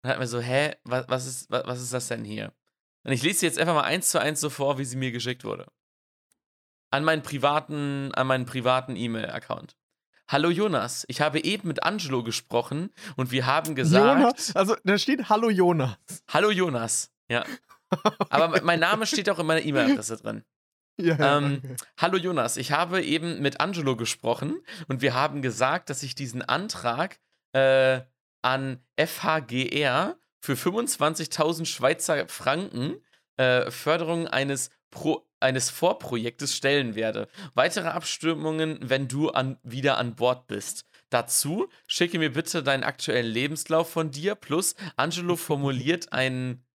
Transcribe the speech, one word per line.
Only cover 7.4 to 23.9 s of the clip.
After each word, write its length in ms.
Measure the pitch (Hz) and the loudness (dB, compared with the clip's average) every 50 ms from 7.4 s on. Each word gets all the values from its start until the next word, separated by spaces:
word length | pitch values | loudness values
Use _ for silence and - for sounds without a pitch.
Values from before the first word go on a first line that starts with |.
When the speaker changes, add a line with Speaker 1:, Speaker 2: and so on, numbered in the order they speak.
| 123 143 147 151 151 - 156 147 143 143 139 139 139 135 - | 2 2 2 2 -2 -4 -6 -6 -4 -4 -4 -4 -6 -4 -2
Speaker 1:
an 120 | - 131 131 | -2 0 2
meinen 180 | 131 131 123 | 2 0 0
privaten 480 | 123 - 131 117 127 127 127 127 139 127 | -4 -6 -2 0 2 2 2 0 -4 -6
E-Mail-Account. 840 | 92 117 117 113 110 110 - - - - - - - - - _ _ _ _ _ _ _ _ _ _ _ - | -6 -4 -4 -4 -4 -4 -6 -8 -10 -8 -8 -8 -8 -8 -18 _ _ _ _ _ _ _ _ _ _ _ 0
„Hallo 220 | - 139 151 170 | 0 2 4 4
Jonas, 540 | 170 165 208 214 170 127 101 120 - - - - | 2 2 0 0 0 0 -2 -2 -6 -8 -8 -8
ich 120 | 120 - | -2 0
habe 220 | 147 151 135 156 | 0 2 2 0
eben 240 | - 165 202 214 208 | 0 0 -2 -2 -4
mit 160 | 175 147 - | -4 -4 0
Angelo 400 | - 165 202 208 175 143 131 123 | -2 -2 -2 -2 -4 -2 -2 -2
gesprochen 680 | 117 113 113 - - _ - 120 123 - 139 151 175 196 _ - - 214 151 | -2 -2 -6 -6 -6 _ 0 0 0 0 -4 -6 -6 -8 _ -14 -16 -12 -4
und 160 | - 131 123 | -4 -4 0
wir 140 | 123 131 123 | 0 0 2
haben 280 | 127 135 156 160 160 156 | 2 2 2 0 0 -2
gesagt“ 640 | 131 131 160 165 - - 247 285 262 285 240 - | 0 4 6 8 8 8 8 8 8 6 6 4
Speaker 2:
Jonas? 180 | - - - 190 | 2 -4 -2 0
Also, 220 | - 190 196 233 - _ | 2 2 2 2 0 _
da 120 | 185 202 202 | 2 2 2
steht 300 | - - 269 262 226 - | 4 2 2 2 4 2
„Hallo 220 | 214 214 226 233 | 2 4 4 2
Jonas“. 760 | 214 180 180 175 175 156 135 120 104 _ _ - - - _ - | 4 6 6 6 6 4 2 -2 -4 _ _ -16 -16 -16 _ 0
Speaker 1:
„Hallo 220 | - 151 196 214 | 2 4 4 4
Jonas“, 640 | 214 180 185 170 139 120 113 113 - - - - _ _ _ _ | 4 4 2 2 0 -2 -2 -2 -2 -4 -4 -6 _ _ _ _
ja. 200 | 117 120 - - 269 - _ _ - _ _ _ | -2 -2 -2 -2 -10 -14 _ _ -20 _ _ _
Speaker 2:
<laughs> 380 | - - - 214 - _ 202 - | -4 2 2 0 0 _ -6 0
Speaker 1:
Aber 200 | - 147 160 165 | 4 4 4 4
me-, 120 | 151 - | 4 2
mein 180 | - 165 170 165 | 4 4 2 4
Name 260 | 165 175 208 214 220 | 4 2 2 0 0
steht 220 | - - 262 190 202 | 0 -2 0 0 0
auch 80 | 196 160 | 0 0
in 80 | 170 | 2
meiner 180 | 156 160 160 - | 2 2 2 2
E-Mail-Adresse 520 | 151 143 135 117 - 277 - 107 - 113 110 | 2 2 4 4 4 4 2 0 -6 -8 -6
drin. 260 | - - 110 110 - _ _ _ _ _ _ _ _ _ _ - | -6 -8 -8 -8 -12 _ _ _ _ _ _ _ _ _ _ 0
Speaker 2:
Ja, 160 | 170 170 165 | 2 2 4
ja, 180 | 135 127 139 143 147 | 4 4 4 4 4
Speaker 1:
Ähm, 180 | 143 143 139 | 2 2 0
Speaker 2:
okay. 200 | 135 127 131 127 - - - _ - | -2 -4 -10 -12 -12 -14 -14 _ -2
Speaker 1:
„Hallo 180 | - 175 180 185 | 0 2 2 0
Jonas, 380 | 170 185 180 151 120 120 - | 0 0 0 0 0 0 -2
ich 160 | - 131 131 | -4 -2 0
habe 300 | 147 151 175 175 175 190 | 2 0 2 2 0 -2
eben 380 | - - 147 160 156 170 165 - | 0 0 0 0 0 -2 -4 0
mit 180 | 143 139 - - | 0 -2 0 0
Angelo 360 | - 180 202 175 147 135 | -2 -2 0 -2 0 0